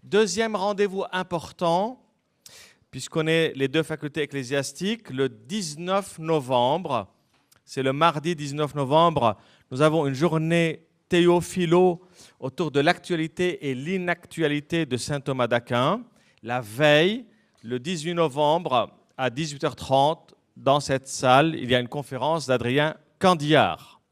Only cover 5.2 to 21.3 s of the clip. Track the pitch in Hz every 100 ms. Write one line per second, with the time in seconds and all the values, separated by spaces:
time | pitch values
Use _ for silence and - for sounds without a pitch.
5.2 | 135 110 113 214 170 147 175 196 196 -
6.2 | 160 160 123 127 120 160 170 123 98 _
7.2 | _ _ _ _ _ - 135 135 165 147
8.2 | 170 170 143 143 147 147 131 156 170 151
9.2 | 117 98 _ _ _ 127 156 160 139 131
10.2 | 165 160 160 170 165 - _ _ _ 175
11.2 | 175 175 170 - 175 170 185 170 - _
12.2 | - _ 135 - 160 139 147 175 - 175
13.2 | 160 - 180 165 143 127 147 190 175 170
14.2 | - - 156 147 143 170 156 123 - 147
15.2 | 139 131 120 120 117 120 135 214 - _
16.2 | _ _ 110 123 107 110 151 147 175 226
17.2 | 247 _ _ _ 110 123 131 180 156 170
18.2 | 165 131 147 165 165 127 101 _ _ -
19.2 | 131 120 160 143 151 120 - 135 143 165
20.2 | _ _ _ - 120 143 143 135 - -
21.2 | 131